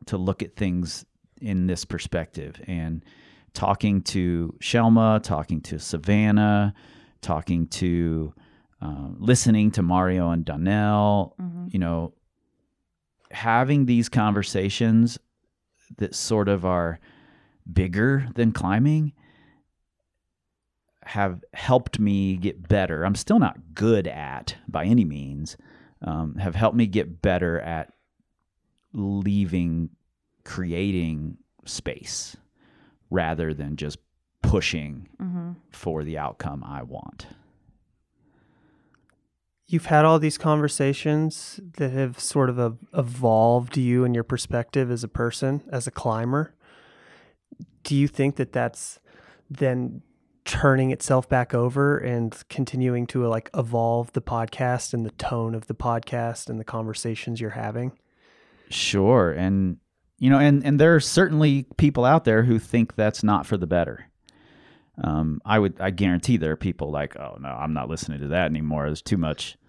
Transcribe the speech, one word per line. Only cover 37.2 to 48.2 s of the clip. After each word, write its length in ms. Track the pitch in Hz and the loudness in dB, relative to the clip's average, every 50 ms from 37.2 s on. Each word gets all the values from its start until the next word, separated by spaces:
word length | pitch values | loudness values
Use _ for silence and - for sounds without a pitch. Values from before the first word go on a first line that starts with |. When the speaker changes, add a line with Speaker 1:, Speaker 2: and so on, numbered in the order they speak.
| - - - _ _ _ _ _ _ _ _ _ _ _ _ _ _ _ _ _ _ _ _ _ _ _ _ _ _ _ _ _ _ _ _ _ _ _ _ _ _ _ _ _ _ _ _ _ _ - | -20 -20 -20 _ _ _ _ _ _ _ _ _ _ _ _ _ _ _ _ _ _ _ _ _ _ _ _ _ _ _ _ _ _ _ _ _ _ _ _ _ _ _ _ _ _ _ _ _ _ -4
Speaker 3:
You've 180 | 170 160 - | -2 -2 0
had 180 | - 160 151 156 | 4 4 6 8
all 160 | 160 160 156 | 8 6 6
these 180 | 156 151 147 - | 4 0 -2 -2
conversations 1200 | - 160 151 151 147 143 - - 139 139 139 - - 156 151 151 156 160 - - - - - - 196 175 156 | 0 2 2 2 2 0 0 0 0 0 0 0 0 0 0 2 0 -2 -4 -6 -12 -16 -18 -18 -20 -14 -8
that 140 | - 147 131 | -4 -4 -2
have 300 | 127 135 135 123 123 - | -2 -2 -2 -2 -4 -6
sort 280 | - - - 147 131 127 | -6 -2 0 2 2 2
of 80 | 120 123 | 2 0
ev-, 200 | 120 113 117 - - - - | 0 -2 -2 -6 -12 -8 -4
evolved 840 | 175 127 117 123 127 127 113 110 110 113 117 120 123 123 120 - | -4 -2 -2 -2 0 2 4 6 6 6 6 4 4 2 0 -2
you 280 | 135 127 123 123 123 127 | 0 2 2 2 2 2
and 100 | 123 120 | 2 2
your 80 | 117 113 | 0 -2
perspective 680 | - 127 120 - - - 120 117 - - 143 131 120 123 | -2 -4 -4 -4 -4 -4 -4 -4 -2 0 0 0 0 -2
as 100 | 117 120 | -4 -6
a 60 | 107 | -6
person, 540 | - - 120 117 - - 139 135 139 147 - - 143 | -4 -2 -2 -2 -2 -2 -2 -2 -2 -4 -6 -6 -8
as 160 | 123 117 120 | -6 -6 -8
a 20 | |
climber. 640 | - - - 123 110 113 117 123 135 147 156 - _ _ _ _ - - - _ _ _ _ - - - _ _ _ _ _ _ - - - - _ _ - | -8 -6 -4 -2 -2 -2 -2 0 0 -2 -2 -4 _ _ _ _ -20 -20 -20 _ _ _ _ -20 -20 -20 _ _ _ _ _ _ -20 -20 -20 -20 _ _ -6
Do 140 | - 143 | -2 0
you 100 | 139 143 | 2 2
think 300 | 143 - - | 0 0 0